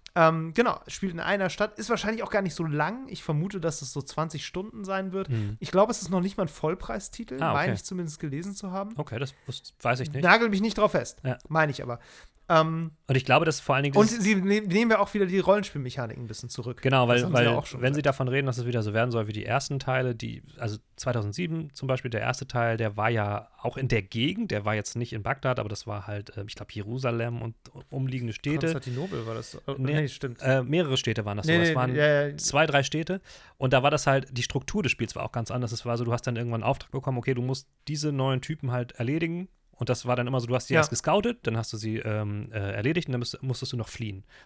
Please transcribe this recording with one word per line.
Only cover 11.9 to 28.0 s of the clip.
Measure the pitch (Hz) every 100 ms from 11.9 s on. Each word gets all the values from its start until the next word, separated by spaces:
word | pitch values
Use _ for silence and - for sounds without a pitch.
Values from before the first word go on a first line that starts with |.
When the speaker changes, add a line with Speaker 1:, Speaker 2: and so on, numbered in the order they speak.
| 117 - - - _ -
Speaker 1:
Ähm, | 160 160 160 160 - -
Speaker 2:
Und | 131
ich |
glaube, | 127 139 160
dass | 139
vor | -
allen | 135
Dingen | 143 196
Speaker 1:
und | 214
Speaker 2:
dieses | 233
Speaker 1:
sie | 202
ne-, | 196 190 214
nehmen | 208 202 233
ja | 208
auch | 196
wieder | 208
die | 185 190
Rollenspielmechaniken | 175 208 196 143 123 135 113 127
ein | 117
bisschen | 107 123
zurück. | - 117 120
Speaker 2:
Genau, | 131 135 120
weil, | 123
Speaker 1:
Das |
haben | 123
sie | 127
ja | 120
Speaker 2:
weil | 120
Speaker 1:
auch |
schon | - 131
Speaker 2:
wenn | 127
sie | 147
Speaker 1:
gesagt. | 139 135
Speaker 2:
davon | 127
reden, | 135 139
dass | 120
es | 120
wieder | 120
so | 104
werden | 110 123
soll | 117 107
wie |
die | 107 101
ersten | 135 - 135
Teile, | - 131 127
die, | 117 113 113 - -
also | 110 107 - -
zweitausendsieben | - 113 104 135 175 165 151
zum | - 131
Beispiel, | 127 120
der | 110
erste | 120 123 131
Teil, | 123 117 113
der | 110 104
war | 113
ja | 113 101 104 - -
auch | 120 135
in | 127
der | 113
Gegend, | 95 113 147 196 214
der | 104 104
war |
jetzt | 107 -
nicht | 117 120
in | 107
Bagdad, | 107 131 131 117
aber | 104
das | 104 -
war | 104 101
halt, | 104 - -
ähm, | 101
ich |
glaub, | - -
Jerusalem | 107 104 127 127 117 120 117
und | 113 - - - -
umliegende | 135